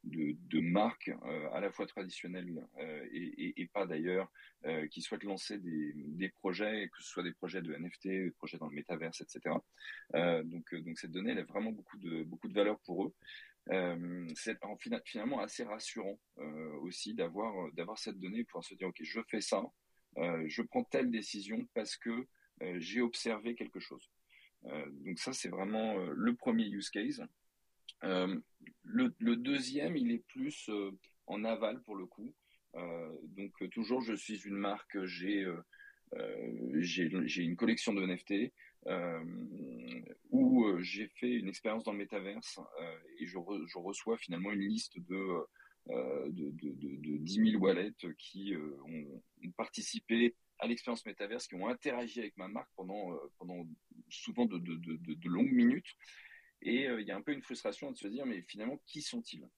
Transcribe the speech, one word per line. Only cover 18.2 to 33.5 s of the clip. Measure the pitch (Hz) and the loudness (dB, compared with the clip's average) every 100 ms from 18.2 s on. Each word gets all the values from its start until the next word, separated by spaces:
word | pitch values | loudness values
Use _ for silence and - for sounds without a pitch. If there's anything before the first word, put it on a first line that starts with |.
| 90 110 | -4 -2
et | |
pouvoir | 120 87 | -2 -4
se | 85 | -8
dire, « | 95 92 | -4 -4
Ok, | - | -4
je | 78 113 113 | -6 -6 -2
fais | 110 | -2
ça, | - 101 - _ _ _ _ - | 2 2 2 _ _ _ _ -2
euh, | 85 - 80 | 2 2 0
je | - | -2
prends | 117 127 | 0 0
telle | 120 135 127 | 2 2 2
décision | 113 104 104 98 113 127 | 2 -2 -6 -4 -4 -2
parce | - 107 - | -4 -2 -4
que, | 117 117 127 _ _ - | -2 -2 -4 _ _ -8
euh, | - 90 | -4 -4
j'ai | 82 113 | 0 2
observé | 117 - 117 107 113 | 4 2 0 0 -2
quelque | 117 107 - | -4 -4 -6
chose. » | - - - _ _ - - _ - | -10 -12 -14 _ _ -20 -20 _ -8
Euh, | 73 71 71 | -6 -6 -8
donc | 73 87 | -6 -4
ça, | - | -2
c'est | 131 - | -2 -2
vraiment, | 87 98 110 110 101 | 0 0 2 2 2
euh, | - | 0
le | 71 110 | 2 4
premier | 120 - 113 113 | 4 4 4 4
use | 101 - | 0 -2
case. | - 233 269 - _ _ _ _ _ - - | 0 0 -2 -6 _ _ _ _ _ -20 -6
Euh, | 92 92 92 90 - _ - - | 0 4 4 0 -4 _ -20 -20
le, | - - 127 - | 0 4 4 4
le | 113 117 | 4 4
deuxième, | 123 143 127 143 160 - | 4 2 2 0 2 4
il | 120 | 4
est | 117 - | 2 -2
plus, | 135 135 - - | -4 -2 -2 -2
euh, | 104 98 95 - _ - | 0 0 -4 -18 _ -4
en | 104 | -2
aval | 110 110 113 123 | 2 2 2 0
pour | - 101 | -6 -8
le | 90 | -8
coup. | - 113 - _ _ _ | -8 -12 -12 _ _ _
Euh, | - 87 85 80 80 | -8 -4 -4 -6 -8
donc, | - 95 98 | -12 -8 -8